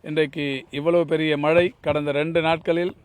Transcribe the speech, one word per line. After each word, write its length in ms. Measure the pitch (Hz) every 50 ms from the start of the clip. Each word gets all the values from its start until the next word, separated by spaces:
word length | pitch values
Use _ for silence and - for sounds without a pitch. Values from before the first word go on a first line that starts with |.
| -
இன்றைக்கு 420 | 151 151 156 156 143 143 - 147 143 139 131 120 -
இவ்வளவு 340 | - 143 147 165 170 175 165
பெரிய 260 | 143 160 156 156 156 151
மழை 280 | 147 143 151 160 175 175 185 - _
கடந்த 300 | - 156 147 151 147 147
ரெண்டு 300 | 139 143 151 165 165 170
நாட்களில் 520 | 156 160 165 160 - - 165 170 175 185 - -